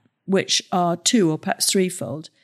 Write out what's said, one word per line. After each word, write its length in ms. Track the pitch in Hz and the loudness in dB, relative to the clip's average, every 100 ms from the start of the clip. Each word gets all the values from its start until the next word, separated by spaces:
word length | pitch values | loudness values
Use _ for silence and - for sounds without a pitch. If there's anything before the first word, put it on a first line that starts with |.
| _ _ - | _ _ -2
which 360 | 190 - - - | 0 2 -2 -2
are 260 | 185 175 170 | 0 0 0
two 340 | - 240 165 | 2 2 2
or 80 | 156 | 0
perhaps 320 | 196 - - | -4 -2 0
threefold. 580 | 196 185 - - 147 160 _ | 0 0 -2 -8 -10 -12 _